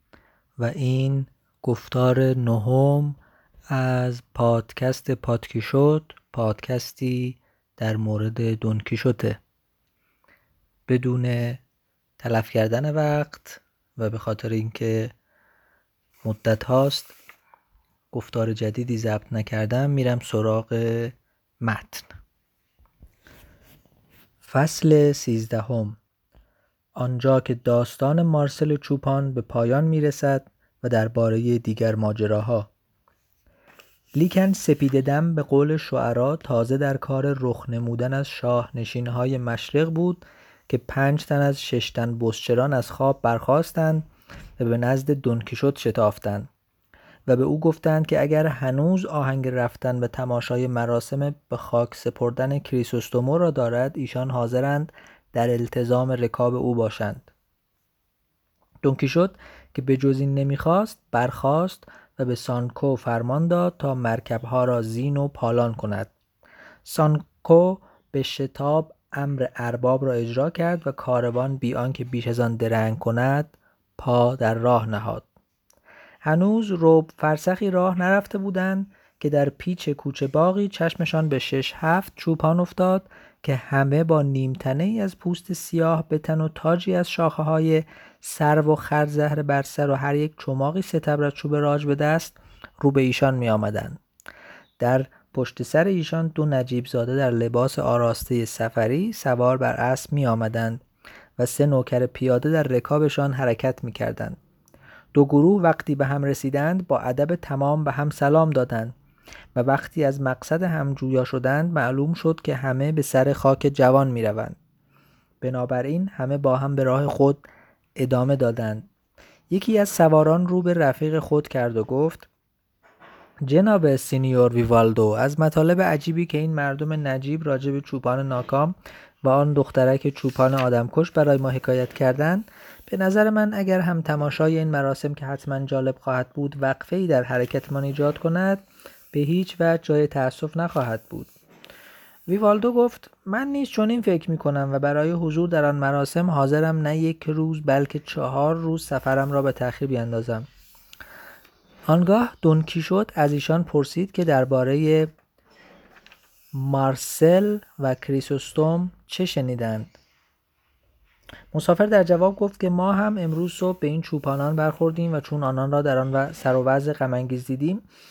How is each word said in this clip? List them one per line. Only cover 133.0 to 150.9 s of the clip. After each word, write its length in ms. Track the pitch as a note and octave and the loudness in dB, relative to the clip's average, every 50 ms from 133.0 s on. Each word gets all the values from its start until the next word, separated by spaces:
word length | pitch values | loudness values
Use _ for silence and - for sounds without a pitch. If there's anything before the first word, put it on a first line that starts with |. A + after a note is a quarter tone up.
| F#3+ F#3+ G3 G#3+ G#3+ A3 | 0 2 4 4 4 4
من 240 | G#3+ G#3+ G#3+ G#3+ G#3+ | 4 2 0 0 0
اگر 260 | G3+ G3 F#3+ F#3 F#3 | -2 0 2 2 2
هم 220 | F3 F3+ F3 E3 | 2 0 0 0
تماشای 560 | D#3+ - D3+ D3 D3 D3 - - D#3 D#3+ D#3+ | 0 -2 0 0 0 -2 0 2 2 2 2
این 100 | D#3+ D#3+ | 2 0
مراسم 460 | D#3 D3+ C#3 C#3 C3+ C3+ - - C#3+ D3 | 0 0 0 0 0 -2 -2 -4 -6 -6
که 120 | - C#3 | -6 -8
حتماً 340 | C3+ C#3 C3+ - C#3+ C#3 C3+ | -8 -8 -8 -6 -6 -6 -4
جالب 360 | C#3 C3+ D3 C3+ C3 C3+ C3 - | -4 -2 -2 0 0 -2 -2 -4
خواهد 300 | - C#3 B2+ B2+ B2 - | -4 -4 -2 -2 -4 -6
بود 260 | - D3 C#3+ C#3 C#3+ C#3+ | -6 -6 -6 -6 -4 -2
وقفه‌ای 480 | C#3 E3 - - - - F3+ F#3+ F#3+ | -2 -2 -2 -2 -6 -6 -4 -2 0
در 160 | E3+ D3 B2+ B2 | 2 2 2 2
حرکتمان 600 | A#2 C3 B2 B2+ - - C#3 - - C#3 C#3 C#3 | 0 0 -2 -2 -2 -4 -4 -4 -4 -4 -4 -4
ایجاد 340 | C#3 C3+ C#3+ C#3+ D3 D3 | -4 -2 0 0 0 0
کند، 460 | - - E3 E3 F3+ F#3+ G3 G3 G3 - _ _ _ - - - - - - - | -2 -2 -2 0 0 0 0 0 -2 -4 _ _ _ -20 -20 -20 -20 -14 -6 -2
به 60 | C#3+ | -2
هیچ 360 | D3 C#3+ E3+ F3+ F#3+ F3+ - - | 0 2 2 0 0 -2 -2 0
وجه 200 | E3+ E3 E3 E3 - | 2 2 2 2 0
جای 240 | - D3+ D3 D3+ | 2 2 2 2
تأسف 500 | D3 - C#3+ C3 C3 - - - D3+ - | 2 0 0 -2 -2 -2 -4 -8 -6 -4
نخواهد 460 | E3 E3+ E3+ - D#3 B2+ A#2 A2+ A2 - - | -4 -4 -2 -2 -2 -2 -2 -4 -6 -8 -12
بود.» 180 | - - C3 - _ _ _ _ _ - - - - - - - - - - - - _ - | -14 -14 -14 -16 _ _ _ _ _ -20 -20 -20 -20 -20 -20 -20 -20 -20 -20 -20 -20 _ -4
ویوالدو 460 | - F3+ G#3 A3 G#3 G#3 G#3+ G#3+ B3 A#3+ | -2 0 2 4 4 4 4 2 2 4
گفت: 360 | A#3+ A#3+ A#3+ - - - - _ _ - | 4 2 2 0 -6 -20 -20 _ _ -8
«من 220 | F#3+ G3+ A#3 C4+ | -6 -4 -4 -2
نیز 220 | C#4+ C#4 C#4+ C#4 - | -2 -4 -4 -4 -4
چنین 320 | - G#3+ G#3+ A3 A#3 B3 | -2 0 0 2 0 0
فکر 300 | G#3 G#3 F3+ D#3+ - - | 2 2 0 0 0 -2
می‌کنم 380 | E3 D#3 - D3+ C#3+ C#3+ C#3 C#3 C#3 | -4 -2 -2 -2 0 0 -2 -2 -2
و 60 | C#3 | 0
برای 320 | C#3 C#3+ C#3+ D3 D3+ E3 | 0 0 2 2 0 0
حضور 380 | F3 E3+ E3+ D#3 D3+ E3 F3 F3 | 0 -2 -2 -2 0 0 0 0
در 160 | F3 D#3 D3 | 2 2 2
آن 100 | D3 C#3+ | 2 2
مراسم 560 | C#3+ C#3 C#3 C#3+ C#3+ C#3 - - E3+ F3 F3+ | 0 0 0 0 0 0 0 0 0 0 2
حاضرم 500 | D#3+ C#3+ C#3 C3+ D3 D3+ D#3+ D#3+ D#3+ D#3+ | 2 2 2 4 2 2 2 2 0 0
نه 160 | D3+ D3 D#3 | 0 0 0
یک 260 | D#3+ D#3+ D#3+ D#3+ D#3+ - | 0 0 -2 -2 -4 -4
روز 340 | D#3+ D3+ D#3 D#3+ D#3+ D#3+ D#3 | -4 -2 -2 -2 -2 -2 -2
بلکه 380 | D3+ C#3+ C3+ C#3 C#3+ - - D3 | 0 2 2 2 2 -2 -4 -10
چهار 560 | - - - D#3 C3+ B2+ C3+ C#3 C#3+ D#3 E3 | -10 -8 -8 -6 -4 -4 -2 0 0 0 0
روز 300 | E3 E3 D#3+ D#3+ D#3+ - | 0 -2 -2 -4 -4 -4
سفرم 460 | - D3 B2+ - C3+ C3+ C3+ C#3 C#3+ | -4 -6 -4 -2 0 0 0 0 0
را 100 | C#3+ C#3 | 0 0
به 100 | C#3 C3+ | 0 0
تأخیر 360 | B2 - B2+ B2 - - C#3+ | -2 -2 -4 -4 -4 -4 -4
بیندازم.» 600 | C3+ C3 A#2+ A#2 A#2 A#2 A2+ A#2 A#2+ A#2 A2 C3 - _ _ _ _ _ _ _ _ | -4 -2 -2 -4 -4 -4 -4 -4 -4 -6 -6 -8 -12 _ _ _ _ _ _ _ _